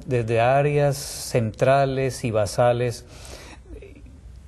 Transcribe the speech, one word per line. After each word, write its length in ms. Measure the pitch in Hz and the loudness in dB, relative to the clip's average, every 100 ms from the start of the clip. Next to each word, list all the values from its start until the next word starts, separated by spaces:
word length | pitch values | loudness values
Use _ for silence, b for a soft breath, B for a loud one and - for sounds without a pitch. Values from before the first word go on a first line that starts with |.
| - | -2
desde 340 | 123 113 117 | -2 0 2
áreas 560 | 120 139 147 147 143 139 | 4 4 2 2 2 0
centrales 1300 | - - - 127 110 - 127 139 139 131 135 120 | -6 -10 -4 -2 -2 0 4 4 2 0 -2 -2
y 60 | 123 | -2
basales, 720 | 107 101 - 123 120 123 - - B B B B B - - - - - - - - | 0 0 2 2 2 -2 -4 -14 B B B B B -18 -18 -18 -20 -20 -20 -20 -20